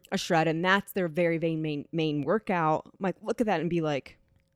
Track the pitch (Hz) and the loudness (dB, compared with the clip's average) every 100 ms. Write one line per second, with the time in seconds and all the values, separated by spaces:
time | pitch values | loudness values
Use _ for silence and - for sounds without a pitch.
0 | - 196 - 165 160 160 185 196 - 196 | -6 -6 0 2 2 2 2 2 0 -4
1 | 175 151 170 165 165 160 156 147 - 165 | -2 0 0 2 0 -2 -2 -4 -4 -2
2 | 156 147 143 214 - 175 156 156 - - | 0 0 0 -2 0 0 2 0 -2 -6
3 | 196 - 208 - 214 170 165 170 156 139 | -4 -4 -6 -2 0 0 0 0 0 -2
4 | - - _ _ _ | -6 -20 _ _ _